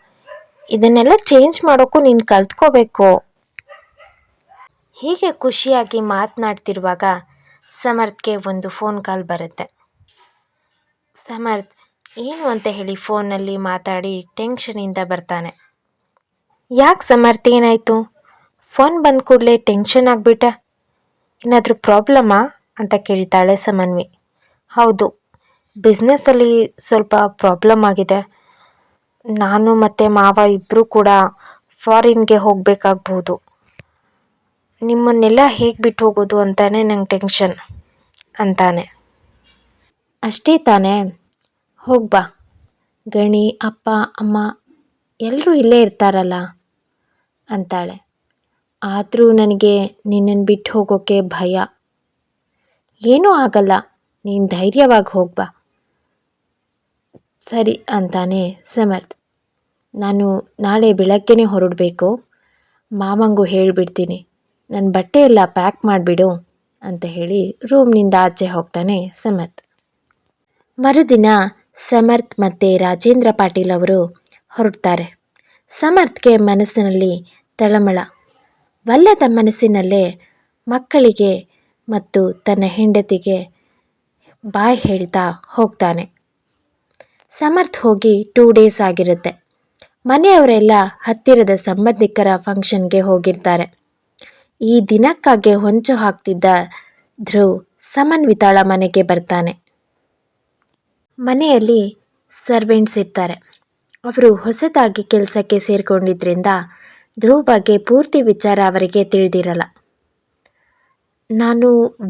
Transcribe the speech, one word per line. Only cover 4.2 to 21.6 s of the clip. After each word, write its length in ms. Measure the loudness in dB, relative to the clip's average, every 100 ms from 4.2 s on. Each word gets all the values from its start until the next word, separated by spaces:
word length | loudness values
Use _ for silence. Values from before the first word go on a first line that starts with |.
| _ _ _ _ -20 _ _
ಹೀಗೆ 400 | -12 -8 -4 -4
ಖುಷಿಯಾಗಿ 680 | -2 -4 -4 -2 -2 -2 -6
ಮಾತನಾಡ್ತಿರುವಾಗ 1040 | -4 -4 -6 -6 -8 -8 -10 -8 -6 -4 -4 -4 _ _ _ _ _
ಸಮರ್ಥ್ಗೆ 680 | -10 -6 -4 -6 -8 -8 -8
ಒಂದು 320 | -8 -10 -10
ಫೋನ್ 360 | -10 -8 -8
ಕಾಲ್ 200 | -8 -10
ಬರುತ್ತೆ. 400 | -8 -10 -10 -16 -18 _ _ _ _ _ _ _ _ _ _ _ _ _ _ _
ಸಮರ್ಥ್ 540 | -18 -12 -8 -8 -10 _ _ _ _ -16
ಏನು 300 | -14 -8 -6
ಅಂತ 180 | -6 -8
ಹೇಳಿ 280 | -8 -12
ಫೋನಲ್ಲಿ 600 | -12 -6 -6 -6 -8 -8 -8
ಮಾತಾಡಿ 720 | -8 -8 -6 -8 -8 -12 -14 -12
ಟೆನ್ಷನಿಂದ 600 | -10 -10 -12 -12 -10 -10
ಬರ್ತಾನೆ. 500 | -8 -10 -8 -12 -12 -18 _ _ _ _ _ _ _ _ _ _ -6
"ಯಾಕ್ 320 | 2 2 2
ಸಮರ್ಥ್, 460 | 2 2 4 2 2
ಏನಾಯ್ತು? 640 | 2 2 0 0 -4 -4 _ _ _ _ _ _
ಫೋನ್ 280 | 0 0 2
ಬಂದ 180 | 0 0
ಕೂಡ್ಲೇ 360 | 4 2 4 0
ಟೆನ್ಷನ್ 520 | 0 -4 0 2 2
ಆಗ್ಬಿಟ್ಟೆ. 560 | 2 2 2 0 -2 _ _ _ _ _ _ _ _ 0
ಏನಾದ್ರೂ 280 | 0